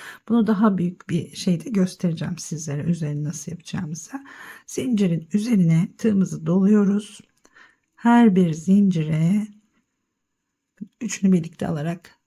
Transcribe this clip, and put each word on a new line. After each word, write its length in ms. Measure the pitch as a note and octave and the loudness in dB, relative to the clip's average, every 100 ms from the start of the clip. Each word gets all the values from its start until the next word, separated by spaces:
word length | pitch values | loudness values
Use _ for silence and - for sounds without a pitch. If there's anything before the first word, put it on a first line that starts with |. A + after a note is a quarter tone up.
| - - - | -20 -14 -2
bunu 180 | A#3 G#3+ | 0 2
daha 300 | G3 A3 F#3 | 2 2 2
büyük 320 | F3 - - | -2 -6 -6
bir 260 | E3 - - | -4 -4 -4
şeyde 340 | - E3+ C#4+ | -2 -2 -2
göstereceğim 680 | G3+ F#3 - F3 E3 D3+ E3+ | -2 -2 -2 -4 -4 -6 -8
sizlere 460 | - D#3 D#3 C#3+ | -10 -10 -8 -6
üzerine 400 | D#3+ E3 D3 D3 | -4 -4 -4 -6
nasıl 280 | D3+ D#3+ - | -6 -8 -12
yapacağımızı. 600 | E3 - - D#3 D#3+ - C#4 C#4 - - - - | -14 -10 -10 -8 -12 -14 -16 -16 -20 -20 -20 -14
Zincirin 640 | - B3+ G#3+ F#3+ E3 - | -8 -2 0 0 -2 -4
üzerine 560 | G#3 A3+ G#3+ E3 D#3+ F#3+ - | -4 0 2 4 2 0 -2
tığımızı 480 | A3+ G3 E3+ D#3 D#3+ | 0 0 0 -4 -2
doluyoruz. 760 | F#3 F#3+ G#3+ G3 G3+ G#3 - _ _ _ _ - _ _ _ | 2 4 4 2 0 -6 -18 _ _ _ _ -20 _ _ _
Her 400 | A#3 A#3+ A#3 F#3 | 4 6 6 6
bir 180 | F3 | 2
zincire 920 | D#3 F3 G3+ G3 E3+ D#3 D#3 E3 G#3 G#3+ - _ _ _ _ _ _ _ _ _ _ _ - F#3+ - | 0 2 4 4 2 0 0 2 0 -4 -12 _ _ _ _ _ _ _ _ _ _ _ -20 -20 -12
üçünü 300 | G#3+ - G3 | -10 0 2
birlikte 360 | F#3 E3 - F#3 | 2 0 -6 -6
alarak 520 | D#3+ D#3+ F3+ - _ | -4 -6 -8 -12 _